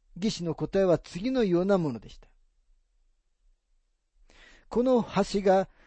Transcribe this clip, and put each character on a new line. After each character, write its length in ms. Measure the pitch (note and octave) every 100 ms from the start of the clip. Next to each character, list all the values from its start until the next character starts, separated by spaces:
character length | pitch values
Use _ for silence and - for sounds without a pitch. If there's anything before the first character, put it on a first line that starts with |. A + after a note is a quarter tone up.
| _ -
技 120 | G#3+
師 120 | -
の 100 | E3+
答 260 | D3 D3+ G3
え 40 |
は 160 | F#3+ D#3
次 320 | - F3 A3
の 120 | C4
よ 180 | G#3+ E3+
う 40 | F#3
な 120 | G3
も 140 | D#3+
の 80 | A#2
で 100 | -
し 100 | -
た。 80 | - _ _ _ _ _ _ _ _ _ _ _ _ _ _ _ _ _ _ _ _ - - - -
「こ 140 | G#3+
の 200 | B3+ B3
橋 380 | G3+ F3+ G3+ F#3+
が 260 | G3 F#3 F#3 _